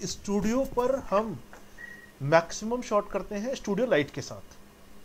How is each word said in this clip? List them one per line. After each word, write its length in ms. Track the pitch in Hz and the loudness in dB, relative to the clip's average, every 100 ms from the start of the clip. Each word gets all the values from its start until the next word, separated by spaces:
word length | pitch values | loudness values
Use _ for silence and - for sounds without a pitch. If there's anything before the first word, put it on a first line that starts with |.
| 190 | -6
studio 560 | - - 202 208 247 262 240 | -6 -2 2 4 2 2 2
पर 180 | 247 269 - | 2 0 2
हम 300 | 196 226 147 - - - - - - - - | 2 2 -4 -12 -18 -18 -16 -16 -16 -16 -6
maximum 600 | 135 165 165 - 220 247 | 6 6 6 -4 -4 -4
shot 280 | 240 208 202 | 2 2 2
करते 240 | 196 - 208 | -2 -4 -4
हैं 200 | 240 262 | -4 -4
studio 320 | 214 196 247 | 0 2 4
light 240 | 151 143 | 4 4
के 100 | 147 | -2
साथ। 340 | - 101 - - - - - - | -8 -10 -14 -18 -20 -20 -20 -16